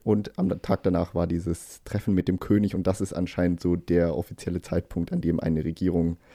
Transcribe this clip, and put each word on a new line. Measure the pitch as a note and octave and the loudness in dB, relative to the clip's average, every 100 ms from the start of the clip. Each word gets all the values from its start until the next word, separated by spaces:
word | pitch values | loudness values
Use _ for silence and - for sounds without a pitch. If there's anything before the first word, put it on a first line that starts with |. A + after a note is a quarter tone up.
und | - G#2 G2+ - | 0 0 0 -2
am | F#3 - | -2 -2
Tag | - G2+ | -2 0
danach | G2 E2+ E2+ | 2 0 0
war | F2 E2+ | 0 0
dieses | E2+ E2+ E2 - - | 0 -2 -4 -8 -20
Treffen | - G#2 - | -6 -4 0
mit | F#2+ F2+ | 2 2
dem | F#2+ | 0
König | - G#2 G#2 | 2 4 4
und | G2+ F#2 | 0 0
das | F#2+ | 0
ist | G2 | -2
anscheinend | - F2+ - F2+ F2 | -2 -4 0 0 2
so | F2+ F2+ | 0 0
der | - E2+ E2+ D2 | 2 2 4 0
offizielle | E2+ - - F2 | -6 -8 -6 -6
Zeitpunkt, | - F2 - E2+ E2+ | -2 -4 -2 -4 -4
an | F3+ | -2
dem | E2+ D#2+ | 0 0
eine | - D#2+ | 0 0
Regierung, | D#2 E2 F#2 E2+ E2 E2+ _ | -2 -2 0 2 0 -2 _